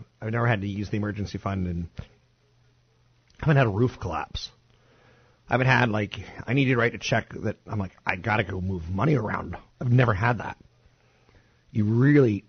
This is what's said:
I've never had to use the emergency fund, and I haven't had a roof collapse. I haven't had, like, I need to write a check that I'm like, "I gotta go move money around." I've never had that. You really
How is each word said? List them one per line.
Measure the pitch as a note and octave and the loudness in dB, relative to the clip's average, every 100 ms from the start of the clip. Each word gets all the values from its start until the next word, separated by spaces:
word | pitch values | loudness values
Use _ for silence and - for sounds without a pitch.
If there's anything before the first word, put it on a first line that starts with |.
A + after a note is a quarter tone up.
| A#2 - | -18 -12
I've | G#2+ | -6
never | A#2 A#2+ | 0 0
had | A2 | 0
to | G2+ | -2
use | G2+ G2 | -6 -4
the | G#2+ | -4
emergency | G#2 G2+ F#2+ G2 | -4 -4 -6 -6
fund, | G2+ F#2+ F2+ | -6 -4 -4
and | E2+ E2+ - | -4 -8 -12
I | - _ _ _ _ _ _ _ _ _ _ _ _ - | -18 _ _ _ _ _ _ _ _ _ _ _ _ -4
haven't | D3 C#3+ | 2 4
had | A#2+ | 4
a | |
roof | G2 B2 - | 4 0 0
collapse. | F#2+ D#2 - - - _ _ _ _ _ _ _ _ _ - | -8 -6 -8 -10 -12 _ _ _ _ _ _ _ _ _ -4
I | B2+ | 0
haven't | B2+ | 4
had, | B2 A#2+ | 4 2
like, | G#2+ G#2 - - - - | 0 -4 -8 -14 -14 -4
I | |
need | C3+ C3 | 0 2
to | B2 | 2
write | A#2 A2+ | 0 -2
a | |
check | - A2+ - - | -2 -2 -2 -8
that | G#2+ - - | -8 -8 -8
I'm | G#2 | -6
like, | F#2 - - | -6 -8 -6
"I | F#2+ | -4
gotta | G#2+ G#2+ F#2 | -2 0 -2
go | G2 | -4
move | F#2 F#2 D#2+ | -4 -4 -4
money | F#2+ C3+ C#3+ | -2 2 2
around." | G#2+ - - E2+ - - | 0 -6 -6 -12 -16 -8
I've | B2 | 2
never | B2 A#2 | 4 4
had | F#2+ A2+ A2 | 2 2 0
that. | - - - _ _ _ _ _ _ - _ _ _ | -4 -12 -18 _ _ _ _ _ _ -20 _ _ _
You | A#2 | -2
really | G#2 A2+ C3+ D3 B2 G2+ | 0 4 6 6 6 2